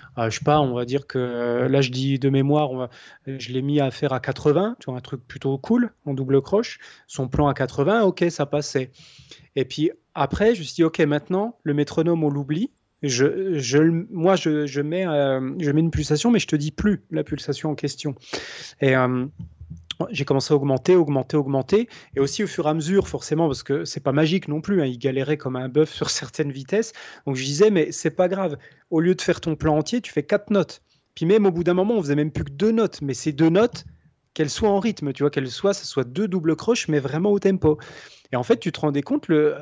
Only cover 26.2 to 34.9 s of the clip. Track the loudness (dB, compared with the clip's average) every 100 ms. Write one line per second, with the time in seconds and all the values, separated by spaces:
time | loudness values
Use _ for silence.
26.2 | -8 -6 -4 -4 -4 -2 -2 -8 -20 -12
27.2 | -6 -4 -4 4 4 4 0 -2 -4 0
28.2 | 0 0 -4 -6 -14 _ _ 0 2 2
29.2 | 0 -2 -2 -2 0 0 0 -4 -2 -6
30.2 | 0 -2 2 0 0 -6 _ _ _ -4
31.2 | 2 4 4 2 0 2 2 0 2 0
32.2 | 0 -2 -8 0 2 2 0 -2 -6 -4
33.2 | -4 2 4 6 2 0 -16 -20 _ _
34.2 | _ -4 -4 0 2 2 0